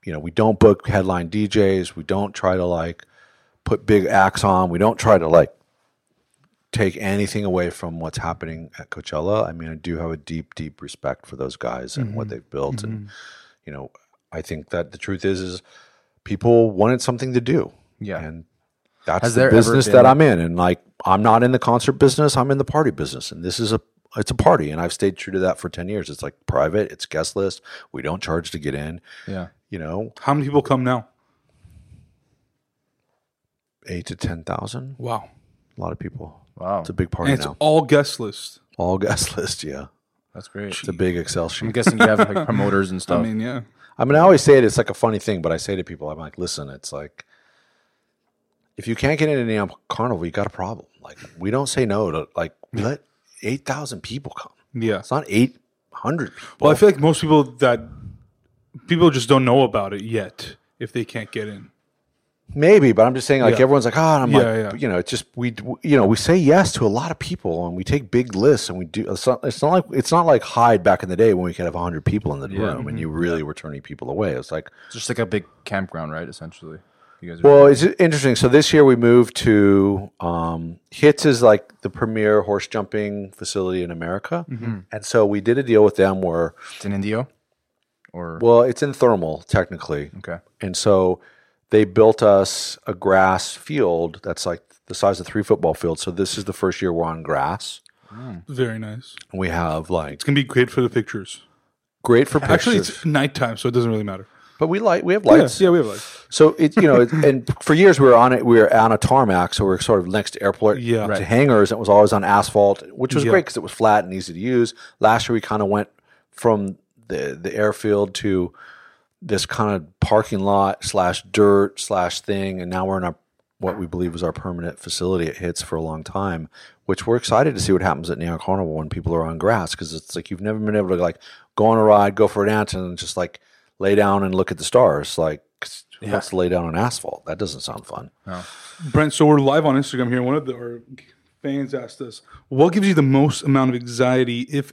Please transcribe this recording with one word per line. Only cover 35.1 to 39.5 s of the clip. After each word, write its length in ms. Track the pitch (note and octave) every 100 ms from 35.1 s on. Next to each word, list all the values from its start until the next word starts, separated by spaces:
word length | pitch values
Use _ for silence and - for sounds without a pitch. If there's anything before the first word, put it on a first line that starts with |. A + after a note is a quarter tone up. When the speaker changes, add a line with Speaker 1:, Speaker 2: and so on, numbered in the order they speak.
| A#2 - _ _ _ _ -
Speaker 1:
A 40 |
lot 100 | F2
of 80 | E2
people. 420 | F2+ - D#2+ - _ _
Speaker 3:
Wow. 220 | F2+ G2
Speaker 1:
It's 100 | D#2+
a 40 |
big 180 | F#2 F2+
party 200 | - F2
Speaker 2:
And 80 | C#3
it's 60 | D2
Speaker 1:
now. 80 | C2+
Speaker 2:
all 220 | D#3 D#3
guest 380 | C#3+ D3 C#3+ -
list. 400 | A2+ - - - _ -
Speaker 1:
All 200 | F2 F#2
<laughs> 80 | F#2+
guest 320 | - - -
list, 260 | E2+